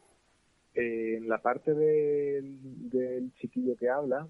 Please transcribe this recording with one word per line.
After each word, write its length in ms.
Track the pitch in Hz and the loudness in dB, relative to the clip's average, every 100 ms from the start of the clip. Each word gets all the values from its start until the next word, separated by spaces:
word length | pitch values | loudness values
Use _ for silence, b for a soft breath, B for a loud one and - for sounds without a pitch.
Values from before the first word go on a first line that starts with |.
| _ _ _ _ _ _ _ - | _ _ _ _ _ _ _ -4
Eh, 420 | 120 113 113 113 | -2 -2 -2 -4
en 120 | 113 | -2
la 100 | 110 | 0
parte 340 | 120 123 - | 0 0 0
del, 1160 | 151 156 151 147 147 143 139 139 135 131 131 247 | 4 4 6 4 2 0 -2 -4 -12 -14 -12 -4
del 420 | 127 127 127 254 - | -2 0 -2 -6 -8
chiquillo 400 | - - 254 233 | -8 -2 -2 0
que 120 | 120 | 0
habla, 380 | 135 143 131 | 0 0 -2